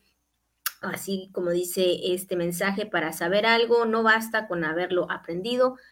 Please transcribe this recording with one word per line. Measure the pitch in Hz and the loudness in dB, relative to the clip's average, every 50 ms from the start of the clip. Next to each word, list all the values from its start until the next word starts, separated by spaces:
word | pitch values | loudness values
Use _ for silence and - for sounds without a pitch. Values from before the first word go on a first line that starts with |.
| _ _ _ _ _ _ _ _ _ _ _ _ - - - - | _ _ _ _ _ _ _ _ _ _ _ _ -12 -12 -10 -8
así | - 185 175 175 - 196 196 190 185 - - | -8 -8 -8 -6 -6 -6 -6 -6 -6 -8 -6
como | 190 180 175 | -4 -2 0
dice | 175 175 180 180 - 190 185 180 170 - - 185 180 | 0 0 -2 -2 0 0 2 2 2 0 -2 -2 -2
este | 185 - - 185 | -4 -4 -4 -4
mensaje, | 175 170 170 175 175 202 196 196 208 202 | -2 -2 -2 -2 -2 -2 -2 -2 -2 -4
para | - - 170 156 160 160 | -2 -2 -2 -2 -2 -4
saber | - 170 170 196 208 220 | -2 -2 0 2 2 4
algo | 226 226 233 233 226 240 233 226 | 4 4 4 4 4 4 4 4
no | 220 220 226 226 | 2 2 4 4
basta | 220 220 220 226 - - 220 220 | 4 4 4 2 -2 -4 -4 -2
con | - 175 170 160 | -2 -2 -2 0
haberlo | 156 160 170 180 180 180 180 165 170 | 0 0 -2 -2 0 0 0 0 -2
aprendido, | 180 - - - 170 180 190 240 247 247 254 254 254 - - - | -4 -8 -8 -8 -6 -6 -4 -2 2 2 2 2 0 -4 -14 -20